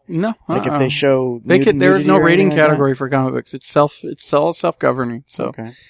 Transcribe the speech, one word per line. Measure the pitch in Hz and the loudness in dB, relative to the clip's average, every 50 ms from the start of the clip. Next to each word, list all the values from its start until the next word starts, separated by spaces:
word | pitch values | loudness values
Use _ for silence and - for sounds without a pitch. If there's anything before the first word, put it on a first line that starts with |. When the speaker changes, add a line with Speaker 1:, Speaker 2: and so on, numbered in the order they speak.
| _ - | _ -8
Speaker 1:
No, | 175 160 196 226 226 - _ - | -6 -4 -4 -4 -4 -6 _ -6
Speaker 2:
Like, | 165 131 - | -4 -4 -2
if | 131 | -2
Speaker 1:
uh-uh. | 147 143 | -2 0
Speaker 2:
they | 135 135 | 0 0
show | 143 - 147 139 135 131 131 127 120 120 113 | 0 0 2 2 2 2 0 -2 -4 -6 -2
Speaker 1:
They | - - 123 | 0 2 2
Speaker 2:
nude-, | 139 | 4
Speaker 1:
could, | - - 139 | 2 2 4
there | - 185 190 190 | 4 4 4 2
is | 147 | 2
Speaker 2:
nudity | - | 2
Speaker 1:
no | - 156 | 2 4
Speaker 2:
or | 156 | 4
Speaker 1:
rating | 170 175 190 196 | 4 4 4 4
Speaker 2:
anything | 185 151 156 | 2 4 4
like | 151 | 4
that? | 151 | 4
Speaker 1:
category | 151 147 139 135 131 | 4 2 0 0 -2
for | 127 135 127 | -2 -4 -2
comic | 143 135 131 131 131 | -2 0 0 -2 -4
books. | 123 117 - - | -6 -8 -10 -12
It's | 131 - - | -14 -10 -2
self, | - 147 147 147 - - - | 0 0 0 0 -2 -8 -14
it's | 151 147 - - - - | -14 -12 -12 -6 -2 0
all | 143 151 170 170 | 0 0 0 -2
self-governing. | - - 170 - - - 131 123 131 127 120 117 127 - - | -2 -4 -4 -4 -2 -2 -2 -2 -2 -4 -6 -8 -12 -14 -14
So | - - 120 120 | -10 -8 -8 -8
Speaker 2:
Okay. | - - 113 117 120 - - _ | -8 -10 -14 -14 -16 -20 -20 _